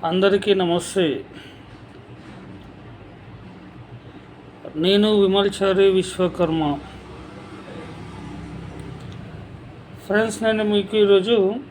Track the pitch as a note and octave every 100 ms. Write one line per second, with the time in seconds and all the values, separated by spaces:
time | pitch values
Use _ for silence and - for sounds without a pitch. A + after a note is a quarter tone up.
0 | E3+ F3+ G3 G3 G3+ F#3+ F3+ F3 E3+ G3
1 | E3 A2+ - - - - - - - -
2 | - - - - - - - - - -
3 | - - - - - - - - A#2+ A#2+
4 | - - - - - - - D#3 F3 G3+
5 | G#3+ G#3+ G3 G3 G3 G3 G3 F#3+ G3 F#3+
6 | F#3 - F#3 - E3 D#3+ D3 C#3+ - -
7 | - - - - - - - - - -
8 | - G3+ - F#3+ - - - - - -
9 | - - - - - - - - - -
10 | - G#3 A3+ G#3+ A3 A3 G#3+ G#3 G3 G#3+
11 | G3+ G3 F#3+ A#3 F#3+ A#3 C#4